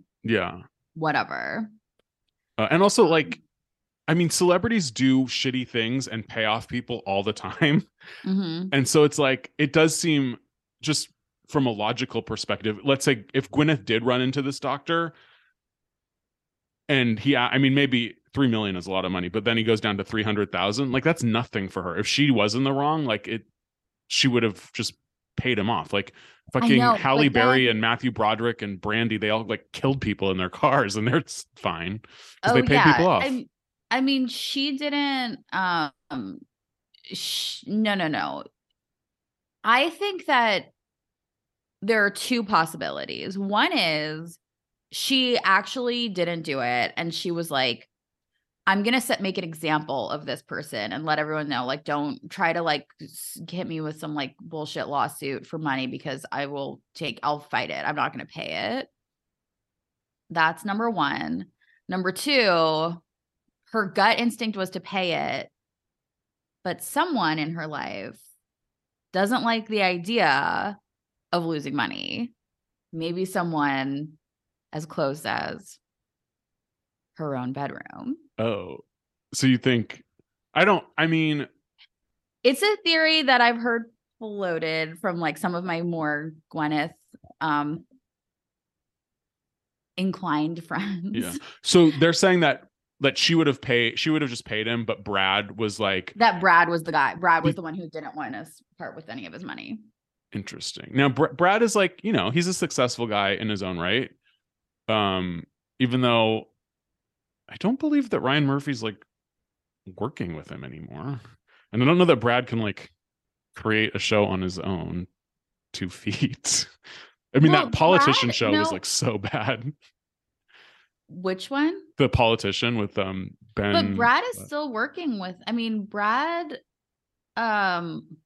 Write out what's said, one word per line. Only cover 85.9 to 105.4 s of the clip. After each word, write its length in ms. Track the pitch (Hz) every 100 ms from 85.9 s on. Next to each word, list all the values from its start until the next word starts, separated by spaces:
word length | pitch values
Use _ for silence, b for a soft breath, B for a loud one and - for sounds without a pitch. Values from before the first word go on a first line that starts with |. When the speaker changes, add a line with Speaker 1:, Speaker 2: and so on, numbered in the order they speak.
| 165 151 147 156 156 _
Speaker 2:
Gwyneth, 400 | 165 151 151 156 - _ - - _
um, 440 | 160 147 147 165 - _ _ _ _ _ _ _ _ _ _ _ _ _ _ _ _ _ _ _ _ -
inclined 680 | 190 - 175 151 151 165
<laughs> 40 | 165
friends. 420 | 143 202 185 185
Speaker 1:
Yeah. 220 | 214 87 90 B B
So 280 | - 180 165
they're 220 | 151 160
saying 280 | 165 190 180
that, 260 | 156 127 - _ _ _
that 180 | 139 131
she 180 | - 165
would 120 | 151
have 140 | 123
paid, 380 | - 120 117 117
she 100 | 160
would 120 | 156
have 80 | 143
just 140 | 117 -
paid 220 | 107 110
him, 180 | 117 113
but 180 | 98
Brad 540 | 101 98 95 98 101 98
was 220 | 110 98
like 340 | 101 95 - 208
Speaker 2:
That 240 | 233 185
Brad 300 | 185 170 170
was 140 | 170
the 80 | 160
guy. 240 | 156 135 90
Brad 280 | 175 165
was 100 | 165
Speaker 1:
Be- 40 | 254
Speaker 2:
the 40 |
one 140 | 165 175
who 140 | 165
didn't 260 | 160 147 151
want 180 | 127
to 60 | 110
s-, 220 | 156 - _ -
part 180 | 143 -
with 140 | 156
any 160 | 123 87
of 80 |
his 100 | 117
money. 360 | 180 60 55 110 - _ _ _ _
Speaker 1:
Interesting. 580 | 107 98 - - - -
Now, 160 | 127 139
Br-, 180 | 120 151
Brad 340 | 131 175 208
is, 140 | 233 214
like, 240 | 185 -
you 80 | 208
know, 200 | 185 95
he's 160 | 139 175
a 60 |
successful 540 | 185 175 - 123 - 117
guy 240 | 104 98
in 180 | 98 110
his 140 | 104
own 140 | 95 90
right. 320 | 87 113 127 - _ _ _ _ _ _ -
Um, 540 | 110 101 95 90 85